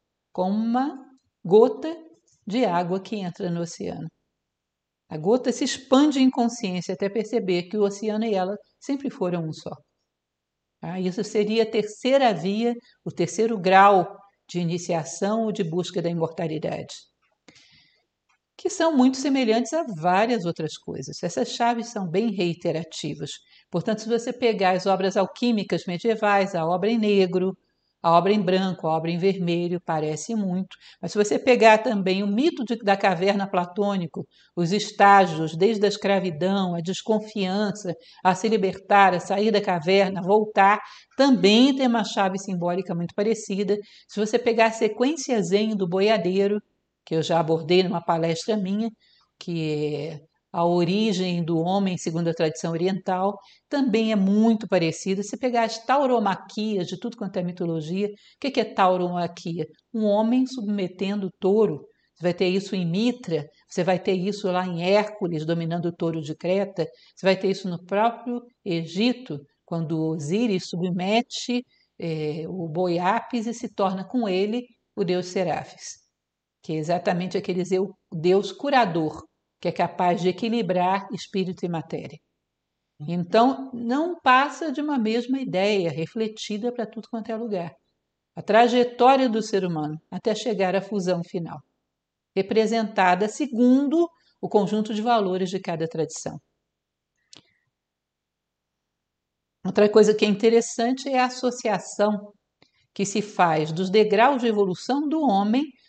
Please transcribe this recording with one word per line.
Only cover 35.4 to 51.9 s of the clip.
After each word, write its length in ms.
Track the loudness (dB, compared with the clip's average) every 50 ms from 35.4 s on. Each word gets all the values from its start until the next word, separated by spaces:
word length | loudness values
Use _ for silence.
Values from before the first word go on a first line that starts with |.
| -4 -4 0
desde 300 | 2 2 2 4 2 0
a 40 | 0
escravidão, 880 | 0 0 0 0 0 0 0 -2 -4 -2 -2 0 0 0 0 -2 -4
a 40 | -4
desconfiança, 1160 | -4 -6 -6 -6 -2 -2 -2 -2 -2 -4 -6 -4 -4 -2 -2 -2 -2 -2 -4 -6 -8 -8 -8 -8 -14 -20 -16 -2 0
a 100 | 0 0
se 140 | 2 0
libertar, 640 | 0 0 2 0 -2 -2 -6 0 4 6 6 6 6 4
a 60 | 2
sair 320 | -2 -2 -2 0 2 2
da 80 | 2 2
caverna, 640 | 0 0 -2 0 2 2 4 4 4 2 0 -4
voltar, 580 | 0 2 2 2 2 2 4 6 6 6 6 2 -2 -10 -20 -20 -20 _ _
também 580 | 4 4 6 6 6 6 6 8 8 6 6 4
tem 120 | 2 2
uma 180 | 2 2 0 -2
chave 340 | -2 0 0 0 0 0 -4
simbólica 560 | -6 -6 -4 -2 -2 -2 -2 -2 -4 -4 -6
muito 180 | -6 -6 -4 -4
parecida. 640 | -2 0 0 0 -2 -4 -4 -4 -2 0 0 -2 -2 -4 -10 -20 -20 _
Se 100 | _ -4
você 220 | -4 -2 0 0 0
pegar 280 | 0 2 4 4 4
a 40 | 2
sequência 680 | 2 0 -2 -2 0 0 0 0 0 -2 -4 -2 -2 -2 0
zen 320 | 2 2 2 2 0 -2
do 120 | -2 -2
boiadeiro, 720 | -2 0 2 2 2 2 2 0 0 0 2 2 0 0 -2 -4 _ _ _ _ _ _ _ _
que 100 | -4 -2
eu 60 | -2
já 160 | 0 2 0
abordei 460 | 2 2 2 0 -2 2 2 4 4 4
numa 180 | 2 -2 -2
palestra 540 | -2 -2 0 0 0 0 -2 -2 -2 -2 -2
minha, 340 | -2 -2 -2 -2 -2 -4 -4 -8 _ _ _ _ _ _ _ _
que 580 | _ -8 -6 -4 -4 -2 -2 -2 -2 -2 -2 -4
é 240 | -4 -6 -8 -10 -12 -16 _ _ _ _ _
a 140 | -2 0 0
origem 800 | 2 2 2 2 2 2 0 0 0 0 0 -2 -2 -2 -2 -2
do 160 | 0 0 0
homem 360 | 0 0 0 0 0 0